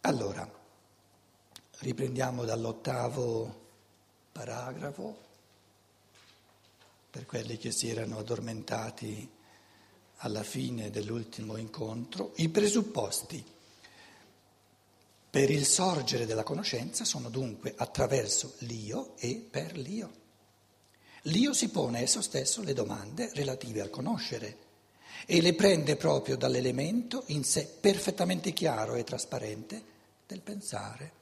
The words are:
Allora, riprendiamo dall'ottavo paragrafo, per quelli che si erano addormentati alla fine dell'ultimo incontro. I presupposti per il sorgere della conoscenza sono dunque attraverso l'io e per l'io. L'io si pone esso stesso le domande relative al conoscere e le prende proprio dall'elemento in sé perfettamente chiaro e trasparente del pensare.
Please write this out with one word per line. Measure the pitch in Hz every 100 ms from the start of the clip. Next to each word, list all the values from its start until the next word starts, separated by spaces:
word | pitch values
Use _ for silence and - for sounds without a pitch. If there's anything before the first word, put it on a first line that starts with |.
| 170
Allora, | 135 101 101 - - - _ _ _ _ _ _ _ _ - _ -
riprendiamo | 127 123 131 127 127 123
dall'ottavo | 117 113 113 113 - 127 120 131 120 113 113 - - - _ _ _ _ _
paragrafo, | - 117 117 123 131 143 143 220 220 - - _ _ _ _ _ _ _ - - - _ _ _ _ - _ _
per | 131 123
quelli | 120 110 113
che | 123
si | - 117
erano | 117 110 110
addormentati | 110 117 117 113 - 113 110 - 113 107 131 - - - - - - - _ -
alla | 117 107
fine | 104 135 127 120 104
dell'ultimo | 104 104 117 110 - 110 110
incontro. | 110 - 110 113 123 185 185 -
I | 165
presupposti | 165 208 220 202 131 101 - - 156 - - - - - - - - - _ _ _ _ _ _ _ _ _ _
per | 139 139
il | 151 139
sorgere | - 185 165 120 123 113
della | 110
conoscenza | 107 151 208 123 123 - -
sono | 127 123
dunque | 123 131 104 135 -
attraverso | 123 - 131 131 113 - - -
l'io | 120 117 107 247 269 -
e | 120 226 -
per | 143 160 180
l'io. | 131 214 208 - - _ _ _ _ _ _ _ - -
L'io | 151 170 277
si | 277 226
pone | 175 135 117
esso | 123 -
stesso | - 139 135 -
le | 190
domande | 135 101 101 101 151 233
relative | 147 139 131 123 107
al | 98
conoscere | - 127 226 - - 107 - - - _ _ - - -
e | 170
le | 170
prende | 160 208 170 147 147
proprio | 160 143 135 131
dall'elemento | 131 127 123 127 156 226 233 262 -
in | 147
sé | 127 - 143 -
perfettamente | 202 196 - - 185 170 180
chiaro | 156 160 113 110 120
e |
trasparente | 113 127 - 127 110 110 - 220 - - _ _ _
del | 190
pensare. | - 208 - 101 101 117 151 -